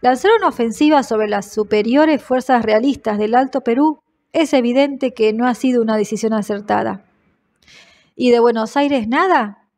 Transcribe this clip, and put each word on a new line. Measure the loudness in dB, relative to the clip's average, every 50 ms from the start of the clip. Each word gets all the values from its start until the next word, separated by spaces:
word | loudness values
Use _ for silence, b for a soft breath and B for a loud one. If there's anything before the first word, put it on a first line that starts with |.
Lanzar | 2 0 0 2 2 2 2
una | 2 2 -2
ofensiva | -2 -2 -4 -4 0 0 2 4 4 2 2
sobre | 0 -2 -2 -2 -2
las | -2 -4 -6 -6 -6
superiores | -6 -4 -2 0 0 0 2 2 2 2 2 2 -2 -2
fuerzas | -2 -4 -4 0 0 0 0 2
realistas | 2 0 2 2 0 -2 -2 _ -6 -4
del | -2 -2 0 2
Alto | 0 0 0 -2 -4 -2
Perú | -2 0 2 2 0 0 -4 _ _ _ _ _ _ _
es | -2 -2 2 2
evidente | 0 2 2 2 2 0 0 0 -4 -6 -6 -2
que | 0 0 0 0
no | 0 0
ha | 0 -2
sido | 0 -2 0 0 2
una | 0 0 0
decisión | -2 -2 -2 -4 -4 -2 -2 -2
acertada. | -2 -4 -4 -6 -8 -4 -4 -2 -2 -2 -4 -8 -10 _ _ _ _ _ _ _ _ _ _ _ _ b b b b b b b b b b b
¿Y | -2 0 2
de | 4 4
Buenos | 4 2 2 0 -4 -4 -2
Aires | -2 0 0 0 -2 -2 -2
nada? | -2 0 0 2 2 0 0 -2 -8 _ _ _ _